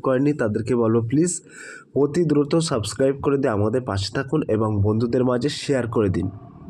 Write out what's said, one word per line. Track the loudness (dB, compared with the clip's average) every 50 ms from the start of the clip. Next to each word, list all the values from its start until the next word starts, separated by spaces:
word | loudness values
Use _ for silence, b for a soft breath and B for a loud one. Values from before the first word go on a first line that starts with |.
করেনি, | 0 0 2 2 2 0
তাদেরকে | 0 0 -2 -2 -2 -2 -2 -2 0
বলবো | 2 2 2 2 2 0 0
প্লিজ | 0 0 0 0 -2 -6 -10 B B B B B B B B B -2
অতি | 0 0 2 2 2 2
দ্রুত | 2 4 2 2 2 2
সাবস্ক্রাইব | 0 0 0 -2 -2 -2 -4 -2 0 0 0 0 0
করে | 0 0 0 2
দিয়ে | 2 2
আমাদের | 2 2 2 2 0 -2
পাশে | -2 -2 -4 -4 -4 -4 -4
থাকুন | -6 -4 -2 -2 -2 0 0
এবং | 0 0 2 0 0 2
বন্ধুদের | 2 2 2 2 0 0 2 2 2
মাঝে | 2 2 0 0 -2
শেয়ার | -4 -4 -4 -2 -2 0 0
করে | -2 0 2 2 2
দিন। | 2 0 -2 -4 -6 -10 -18 -20 -20 -18 -16